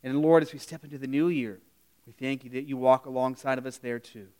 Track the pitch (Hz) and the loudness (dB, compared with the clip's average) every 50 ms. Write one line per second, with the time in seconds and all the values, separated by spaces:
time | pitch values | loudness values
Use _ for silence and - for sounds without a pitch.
0 | - 131 131 143 151 160 165 160 156 - - 139 - - 165 160 - 143 147 135 | -4 -2 -2 2 6 6 6 6 6 2 -8 -16 -14 -14 -14 -16 -14 -16 -12 -10
1 | 135 131 135 143 160 175 175 143 120 107 98 90 _ _ _ _ _ _ _ _ | -8 -2 0 0 2 2 0 0 -2 -4 -8 -12 _ _ _ _ _ _ _ _
2 | _ 120 113 _ 131 131 135 131 131 120 127 131 143 147 135 127 127 127 131 127 | _ -20 -14 _ -6 -6 -6 -6 -8 -10 -10 -8 -6 -6 -6 2 6 6 6 6
3 | - 139 131 127 127 131 131 - - 135 131 127 127 131 123 - - 123 120 120 | 4 -6 -2 0 0 0 -2 -4 -2 -2 -2 -2 -4 -10 -12 -10 -8 -8 -8 -8
4 | 117 - - 110 98 95 _ | -10 -14 -20 -20 -20 -20 _